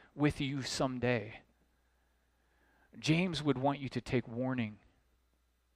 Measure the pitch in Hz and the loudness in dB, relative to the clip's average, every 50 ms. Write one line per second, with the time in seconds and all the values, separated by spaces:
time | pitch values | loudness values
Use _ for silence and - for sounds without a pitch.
0 | - - _ 147 147 147 - - 147 135 139 139 123 - - - 147 131 127 127 | -18 -16 _ 2 2 2 2 2 -2 -2 -2 -4 -4 -4 -2 0 0 0 0 0
1 | 120 123 123 117 101 113 - - - _ _ _ _ _ _ _ _ _ _ _ | 0 2 2 0 -2 -4 -10 -16 -20 _ _ _ _ _ _ _ _ _ _ _
2 | _ _ _ _ _ _ _ _ _ _ _ _ _ _ _ _ _ _ - - | _ _ _ _ _ _ _ _ _ _ _ _ _ _ _ _ _ _ -16 -2
3 | 110 - 156 165 180 190 165 135 151 151 131 131 131 139 139 147 139 127 - 123 | 2 2 4 4 2 0 -2 0 0 2 2 4 2 2 0 0 -4 -4 -4 -6
4 | - - - 123 - - 113 117 127 127 131 127 117 107 107 - - _ _ _ | -2 0 0 0 0 -2 -4 -4 -2 -2 0 0 -2 -2 -6 -10 -18 _ _ _
5 | _ _ _ _ _ _ _ _ _ _ _ _ _ _ _ | _ _ _ _ _ _ _ _ _ _ _ _ _ _ _